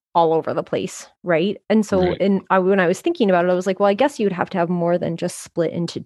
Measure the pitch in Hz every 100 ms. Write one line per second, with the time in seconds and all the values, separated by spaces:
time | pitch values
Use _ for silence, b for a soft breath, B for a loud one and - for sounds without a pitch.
0 | _ 170 160 160 131 151 - 165 180 -
1 | - _ 175 160 196 - - 220 208 190
2 | 180 - 202 196 - 190 185 196 170 190
3 | 339 339 202 180 180 180 190 190 202 202
4 | 285 - 202 170 - 185 170 175 170 175
5 | 170 165 175 - - - 160 175 170 -